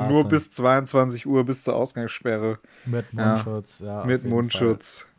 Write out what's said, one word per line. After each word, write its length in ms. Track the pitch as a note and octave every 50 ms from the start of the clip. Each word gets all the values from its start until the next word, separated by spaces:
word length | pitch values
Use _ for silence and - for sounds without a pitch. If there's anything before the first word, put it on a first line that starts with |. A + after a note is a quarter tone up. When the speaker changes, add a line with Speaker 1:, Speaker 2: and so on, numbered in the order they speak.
| G#2 B2+
Speaker 1:
nur 120 | C#3+ D3+
Speaker 2:
Straße. 40 | D3 -
Speaker 1:
bis 220 | D#3 D3+ D3 - -
zweiundzwanzig 760 | - B2 B2+ C3 C3+ C3+ C3 - C3+ B2+ B2+ B2 A#2 -
Uhr, 180 | C#3 C#3 C3 B2
bis 200 | B2 C3 - -
zur 120 | C3 A#2+
Ausgangssperre. 840 | A#2 B2+ C3 - A#2+ A#2 A2 - - - B2 A2+ G#2+ G#2+ A2 A2 - _ _ _ - -
Speaker 2:
Mit 180 | B2 A#2+ A#2+ A2 - -
Speaker 1:
Ja. 200 | A2 A2 A2 A2
Speaker 2:
Mundschutz, 460 | A2 G#2+ A2 A2 G#2+ G2 - - -
ja, 200 | G2 G2+ G2+ G#2
auf 40 | G#2
Speaker 1:
Mit 160 | B2+ B2+ B2+ C3
Speaker 2:
jeden 0 |
Fall. 80 | A#2+
Speaker 1:
Mundschutz. 760 | A#2 A#2 A#2+ A#2 - - A#2+ A2+ A2 G#2+ - - - - - _ _